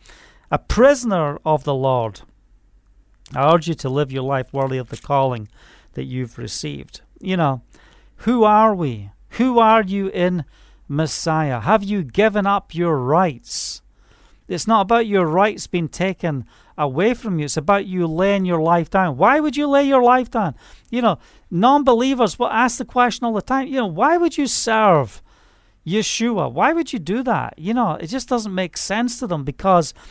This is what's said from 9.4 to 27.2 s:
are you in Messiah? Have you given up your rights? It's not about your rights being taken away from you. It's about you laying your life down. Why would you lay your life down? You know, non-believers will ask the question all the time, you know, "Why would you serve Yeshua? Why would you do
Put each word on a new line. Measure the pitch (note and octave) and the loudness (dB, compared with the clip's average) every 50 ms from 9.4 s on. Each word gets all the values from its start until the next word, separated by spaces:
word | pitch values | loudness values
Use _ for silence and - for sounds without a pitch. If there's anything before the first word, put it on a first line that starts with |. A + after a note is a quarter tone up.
| A#3+ C4 B3 A#3 | 0 2 4 4
are | A3+ A3 A3 A3+ | 6 6 6 4
you | G#3+ F#3 G3 G3+ G3 F#3+ | 2 0 -2 -4 -4 -4
in | - F#3+ F3 F3+ F3+ F3 C#3+ - _ _ - _ - _ _ - | -2 0 0 0 0 -2 -4 -8 _ _ -20 _ -20 _ _ -6
Messiah? | C#3 D3 D#3+ D3 - - - E3 D#3+ D#3+ D#3 C#3+ B2+ A#2 | -4 -2 -2 -2 -2 -4 -2 0 0 0 0 -2 -2 -4
Have | G#2 D3+ G#3+ A3 G3+ | 0 0 0 0 0
you | G3 G#3 G3+ E3 | -2 -4 -4 -4
given | A#2+ - F#3 G#3 A3 G3+ G#3 F#3+ | -4 0 0 2 2 2 0 0
up | G3 G3+ G3 - _ - | 0 -2 -2 -4 _ -6
your | E3 F3 E3+ D#3 C3+ | -2 0 0 0 0
rights? | B2 B2+ D3+ F3 F#3+ E3+ B2+ A#2 - - - - - - - - - _ _ _ _ _ _ _ _ _ _ _ _ - | 0 2 2 2 2 0 -2 -8 -12 -10 -8 -8 -6 -8 -10 -14 -18 _ _ _ _ _ _ _ _ _ _ _ _ -10
It's | F#3 E3+ - G#3 | -8 -6 0 2
not | A3+ G#3+ | 2 2
about | G3 F#3+ A#3 A#3 A3+ G#3+ | 4 2 2 0 2 2
your | G3+ F#3+ F3+ | 2 2 2
rights | D#3 D#3 F3+ G3+ A3 G#3+ - - | 2 2 2 2 2 0 -4 -10
being | - - F3 E3 D3 | -6 -4 -4 -4 -4
taken | - - F3 F#3+ F3+ - - E3+ D3 C3 A2+ - _ _ _ _ _ - | -4 -4 -4 -4 -4 -4 -4 -4 -4 -4 -8 -12 _ _ _ _ _ -4
away | D3+ C#3+ B2+ C#3+ F#3+ A#3 B3 | -4 -2 0 0 0 0 0
from | - - A3 F3+ D#3+ | -2 -4 -4 -2 -2
you. | D3 | -2
It's | C#3 - D#3+ | -2 -4 -4
about | C#3+ F3 G3+ G3+ G3+ G3 | 0 2 2 2 0 -2
you | F#3 F#3 E3+ | -4 -2 -2
laying | E3 D#3 E3 F#3+ G3 G3+ G3 F#3+ | -2 0 0 0 2 2 0 0
your | F3+ F3 D#3+ | 0 0 0
life | D#3 E3 F3 F3 E3 - | 2 2 2 2 2 0
down. | - G3 F#3 E3 C3+ B2+ | 0 0 0 0 0 2
Why | F3+ A3+ C4+ D#4 | 4 4 4 4
would | D4+ D4+ A#3+ C#4+ | 2 0 -2 -2
you | D4 | 0
lay | C#4+ C#4 C#4 C#4+ | 2 2 2 4
your | C#4 C#4 C4 B3 | 4 4 4 6
life | A#3+ B3 B3+ B3+ B3 | 6 4 4 2 -2
down? | - A#3 G3+ D#3+ B2 - - - - - _ - | -2 -2 -2 -2 -4 -8 -16 -20 -20 -20 _ -8
You | - B3 | -4 0
know, | A#3+ A3 E3 - - _ _ _ _ _ | 0 0 0 -2 -8 _ _ _ _ _
non-believers | F#3 E3 G#3 B3+ C#4 D4 C#4 C4 A#3+ A3+ B3+ C4 C#4 B3 A#3+ F#3+ - - | -2 2 4 4 4 4 4 4 2 4 2 0 2 2 0 0 0 -2
will | A#3+ - | -4 -2
ask | - A3 B3+ B3 - - | 0 0 0 0 0 -2
the | B3+ | -6
question | - - B3 B3 A#3+ - - B3 | -4 0 0 0 0 0 -2 -4
all | A#3 A3+ | -2 -2
the | G3+ | -4
time, | - - B3+ C4+ C4 - | -2 -2 -2 -2 -2 -2
you | C4 C4+ | -4 -4
know, | A#3 F#3+ | -2 -2
"Why | D#3 E3 A3+ D4 E4+ F4 | -2 0 2 2 4 2
would | F4 E4 - - | 2 0 0 -2
you | C#4+ | -2
serve | B3 - - - A#3 A3 A3 A3 G3+ F3 D3+ B2+ G2+ - - - _ _ _ _ _ _ _ _ _ _ _ _ D#3 | -2 -2 -4 -2 0 2 4 4 6 6 4 2 0 -6 -16 -20 _ _ _ _ _ _ _ _ _ _ _ _ -4
Yeshua? | F3+ A3 G3 - - - A3+ A#3+ A#3 F#3+ C#3+ B2+ | -2 -2 -2 -2 -2 -2 -2 0 0 0 -2 -2
Why | A#2 D3 G3+ C4+ E4 | 0 0 2 2 2
would | E4+ D#4 - - | 0 -2 -4 -6
you | A3 | -8
do | D3+ D3+ G3 B3 | -4 -4 -4 -2